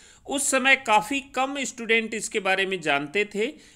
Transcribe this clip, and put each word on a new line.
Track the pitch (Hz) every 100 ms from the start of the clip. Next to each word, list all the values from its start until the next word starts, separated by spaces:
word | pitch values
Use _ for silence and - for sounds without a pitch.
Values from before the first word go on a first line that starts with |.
| - - -
उस | 277 -
समय | 262 262 262
काफ़ी | 269 214 - 277
कम | 262 254 269 277
स्टूडेंट | 254 - 220 226 220
इसके | 220 - 220
बारे | 190 190 190
में | 190
जानते | 156 143 147 190 202
थे, | 196 240 311 -